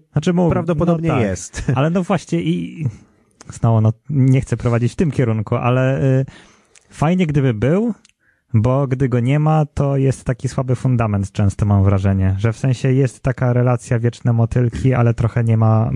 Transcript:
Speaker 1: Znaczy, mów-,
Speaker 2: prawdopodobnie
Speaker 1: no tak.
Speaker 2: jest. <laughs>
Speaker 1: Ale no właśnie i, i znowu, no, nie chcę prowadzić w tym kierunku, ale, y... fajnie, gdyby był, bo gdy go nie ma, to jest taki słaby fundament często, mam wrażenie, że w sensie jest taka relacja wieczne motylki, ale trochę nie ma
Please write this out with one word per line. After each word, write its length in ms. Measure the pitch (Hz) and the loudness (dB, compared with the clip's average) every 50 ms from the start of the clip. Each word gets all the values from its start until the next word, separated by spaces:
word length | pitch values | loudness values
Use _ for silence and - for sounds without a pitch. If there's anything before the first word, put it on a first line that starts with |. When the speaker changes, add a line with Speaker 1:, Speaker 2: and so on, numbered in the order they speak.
| _ _ - | _ _ -4
Speaker 1:
Znaczy, 200 | 151 151 185 175 | -2 -2 0 0
mów-, 180 | 175 185 165 156 | 2 2 2 0
Speaker 2:
prawdopodobnie 560 | - 165 165 175 147 165 175 170 165 165 165 | 0 -2 -2 -2 -2 0 0 0 0 0 -2
Speaker 1:
no 60 | 131 | 0
tak. 100 | 120 117 | 0 0
Speaker 2:
jest. 380 | 98 92 87 - - - - - | -2 -4 -6 -10 -12 -12 -8 -4
<laughs> 100 | - 131 | -2 0
Speaker 1:
Ale 140 | 131 139 160 | 0 0 0
no 120 | 170 196 175 | 0 -2 -2
właśnie 400 | - 202 165 - - - 170 143 | -2 -2 -4 -4 -4 -6 -4 -2
i, 380 | 151 175 175 165 175 185 180 156 | -2 -4 -4 -6 -8 -8 -8 -8
i 40 | 117 - - - _ _ _ _ _ _ - - - - | -8 -8 -10 -16 _ _ _ _ _ _ -20 -20 -20 -10
znowu, 280 | - - 117 113 110 | -4 0 2 2 2
no, 120 | 110 110 110 _ _ - | 2 2 0 _ _ -4
nie 300 | 151 139 127 135 131 135 | 0 2 2 4 2 2
chcę 160 | - - 120 | 0 -2 -4
prowadzić 360 | 113 - 123 117 117 120 120 - | -4 -2 -2 0 0 0 -2 -2
w 40 | |
tym 140 | - 202 151 | -2 -2 -2
kierunku, 460 | 131 - 135 113 110 110 101 - 120 | 0 0 0 0 0 -2 -2 -4 -4
ale, 460 | 120 - 120 123 127 131 131 135 139 151 135 131 131 | -2 0 0 0 2 0 0 0 0 0 2 2 0
y... 40 | 135 - - - - - _ _ _ _ _ _ _ _ | 0 -4 -8 -18 -20 -20 _ _ _ _ _ _ _ _
fajnie, 360 | - - 139 156 180 185 185 | -6 -4 -2 0 0 0 0
gdyby 280 | 151 143 147 135 135 113 | 0 0 0 0 0 0
był, 400 | 104 110 131 165 196 226 240 202 - _ _ _ _ _ _ _ _ _ _ - | 0 0 0 0 0 0 -2 -4 -8 _ _ _ _ _ _ _ _ _ _ 0
bo 320 | 110 107 127 127 139 143 | 2 2 2 2 0 0
gdy 220 | 127 131 127 139 127 | -2 -2 -2 -2 0
go 120 | 123 123 | 0 0
nie 180 | 117 123 143 151 | 0 0 0 0
ma, 280 | 151 156 160 156 151 | 2 2 2 2 0
to 300 | 143 - - 147 139 139 | 0 -2 -2 -2 0 0
jest 280 | 139 135 135 127 - - | 0 0 0 -2 -2 -4
taki 240 | - 127 - - 123 | -6 -4 -4 -4 -8
słaby 260 | - - 131 127 127 | -6 -4 -4 -2 -2
fundament 560 | - - 131 127 117 117 107 104 101 98 95 - | -2 0 0 0 0 0 0 0 -2 -2 -4 -2
często, 340 | - 107 98 - - 107 | 0 0 0 0 0 0
mam 180 | 101 104 101 95 | 2 2 4 4
wrażenie, 500 | 98 101 95 95 98 98 95 95 95 95 95 | 4 2 2 2 0 0 2 2 0 0 0
że 140 | 104 117 110 | -2 -2 -2
w 60 | - | -2
sensie 340 | - 135 127 - - 135 131 | -2 -2 -2 0 0 0 2
jest 280 | 131 139 127 - - - | 2 0 0 -2 -4 -4
taka 300 | 135 123 - 131 123 123 | -4 -4 -2 0 0 0
relacja 460 | 123 120 127 123 117 - - 123 113 | 2 2 2 0 -2 -2 -2 -2 0
wieczne 340 | 113 120 - - - 123 117 | 0 -2 -2 -2 -2 0 0
motylki, 640 | 113 113 113 - 127 123 120 - - - 135 123 | 2 0 0 0 0 0 0 -2 -2 0 0 2
ale 200 | - 117 117 117 | 2 2 2 2
trochę 300 | - - 110 - 123 117 | 0 0 -2 0 0 0
nie 120 | 113 113 | 2 2
ma 340 | 113 113 110 110 110 110 - - | 2 4 4 4 2 2 0 0